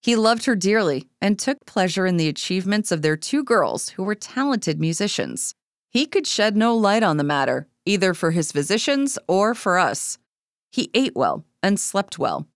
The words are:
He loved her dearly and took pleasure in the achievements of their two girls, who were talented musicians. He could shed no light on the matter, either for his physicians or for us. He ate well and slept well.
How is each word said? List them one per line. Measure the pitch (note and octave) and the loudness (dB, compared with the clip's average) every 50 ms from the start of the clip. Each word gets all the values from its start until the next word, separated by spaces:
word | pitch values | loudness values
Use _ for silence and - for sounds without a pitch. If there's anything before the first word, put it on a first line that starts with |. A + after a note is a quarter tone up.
He | - - A#3+ | 2 2 2
loved | A3 A3 A3 A#3 A3+ - | 4 4 4 2 2 2
her | - A#3+ | 0 0
dearly | G3 F3+ G3 G#3 A3+ G#3 E3 C#3+ B2+ - _ _ _ | 2 2 2 2 2 2 2 0 -2 -4 _ _ _
and | - G3+ G#3 G3 | 0 0 0 0
took | - - C4 - _ | 0 -4 -4 -4 _
pleasure | - - A3 F#3 F#3 D#3+ F#3+ F#3 | -6 -2 0 0 0 0 0 0
in | F#3 F3+ | 2 2
the | E3+ D#3+ D#3 | 2 0 0
achievements | D3 - - - F3+ F#3+ F3+ G3 G#3 G#3+ G#3 - | -2 -4 -6 -4 -4 -2 -2 0 -2 -2 0 -2
of | F#3 D#3+ D3+ | -2 0 0
their | D#3 D3+ | 0 0
two | D#3 - - - C#4+ D4 | 0 -4 -2 -2 -2 0
girls, | B3+ A#3 G#3+ D3+ G#2+ - - - - | 2 2 2 2 0 -2 -4 -6 -8
who | - - F#3+ | -8 -8 -4
were | G3+ G#3 | -4 -4
talented | G#3 - - - B3+ C4+ C#4+ C4+ A3 - - D#3 D#3 | -6 -8 -10 -6 -4 -2 0 0 -2 -2 -2 -2 0
musicians. | D#3 D#3+ E3 - G3+ G#3 - - F2+ C2+ A#1+ - - - - _ _ _ _ _ _ _ | -2 -2 0 -2 -2 -2 -2 -4 -6 -6 -6 -8 -8 -8 -10 _ _ _ _ _ _ _
He | _ A#3 D4 | _ -2 -2
could | D4+ - G4 D4+ | 0 0 -2 -2
shed | - - - G#3 G#3+ G#3 | -2 -2 0 0 2 2
no | G#3+ A3 A#3 A#3 | 2 2 2 2
light | A3+ G#3+ G3 G3+ A3+ A3+ | 2 2 4 4 4 2
on | F#3 D#3 D3+ | 2 2 2
the | C#3+ | 0
matter, | D3 D3 C#3 C3+ B2+ B2+ C3 D3+ _ _ _ _ | 0 0 0 2 0 0 -2 -4 _ _ _ _
either | F#3+ G3+ G3 F#3+ F#3 F3 | 0 0 2 2 2 0
for | - - E3 E3 | 2 0 0 2
his | F3 D#3+ - | 0 -2 0
physicians | - C#3+ C#3+ - G3+ A3+ - - C#4+ C#4 C#4 C#4 - - _ - | -2 -2 0 0 0 0 0 0 0 0 0 -2 -4 -6 _ 0
or | E3+ F#3+ G3+ G#3+ A#3+ | 2 2 2 2 0
for | - - G3+ F3+ F3+ | -2 0 0 2 2
us. | F3+ B2+ G#2+ - - - - - _ _ _ _ _ _ _ _ _ _ - | 2 2 0 -4 -6 -8 -10 -12 _ _ _ _ _ _ _ _ _ _ -4
He | - A#3+ - - | -4 -4 0 0
ate | A3+ C4+ B3+ - | 0 0 0 0
well | - B2+ F#2+ C#2+ - D#3+ _ _ _ - | 0 0 0 0 -4 -8 _ _ _ 0
and | G3 G3+ G3 | 0 0 0
slept | - - - G3 G3 - - - | -2 -4 -4 -4 -4 -4 -4 -4
well. | D#3 A#2+ D#2+ C#2 D3+ _ _ | -2 -2 -2 -4 -8 _ _